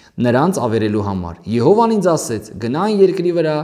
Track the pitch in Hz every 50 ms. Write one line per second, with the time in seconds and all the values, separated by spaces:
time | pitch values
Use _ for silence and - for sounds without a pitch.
0 | - - - - 117 120 117 131 151 185 180 139 117 117 110 107 107 104 104 110
1 | 101 101 98 92 87 82 85 - - - 113 120 117 175 202 226 233 226 226 208
2 | 175 180 165 147 - - 117 - - - - - 117 113 131 160 196 220 214 196
3 | 196 180 165 175 170 180 170 175 160 156 151 151